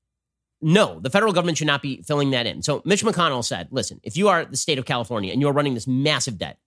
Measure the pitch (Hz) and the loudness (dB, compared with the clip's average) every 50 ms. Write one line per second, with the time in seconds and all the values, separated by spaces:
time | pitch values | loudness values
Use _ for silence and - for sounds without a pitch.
0 | _ _ _ _ _ _ _ _ _ _ _ _ 160 156 175 220 185 104 82 80 | _ _ _ _ _ _ _ _ _ _ _ _ 2 4 6 6 6 2 0 -4
1 | 95 131 190 202 220 214 175 180 170 175 156 139 156 151 143 135 - 139 127 - | -2 0 2 2 2 2 2 2 0 0 -2 0 0 0 0 0 -2 -6 -8 -8
2 | - - 151 143 139 135 135 120 117 98 - - - 151 143 - - 165 208 208 | -4 -2 0 0 2 0 0 0 -2 -4 -4 -4 -4 -4 -4 -2 0 0 0 2
3 | 220 226 170 175 170 156 135 123 113 - 123 87 78 69 131 127 101 - - - | 2 0 0 2 2 2 0 -2 -4 -4 -6 -8 -8 -6 -4 -4 -4 -6 -8 -12
4 | - - 101 170 208 202 180 165 - - 135 - - 170 147 131 127 - 135 120 | -12 -6 -2 2 2 4 4 2 0 -2 -6 -4 -2 -2 -2 -2 -2 -2 -2 -4
5 | 113 - 120 104 98 90 87 131 143 143 135 147 143 143 123 113 - 131 127 131 | -4 -4 -4 -4 -4 -2 0 2 2 2 2 2 2 0 -2 -2 -2 -2 0 0
6 | 139 151 147 120 - 135 104 80 82 69 - _ _ | 2 2 2 0 -2 -4 -6 -6 -8 -10 -10 _ _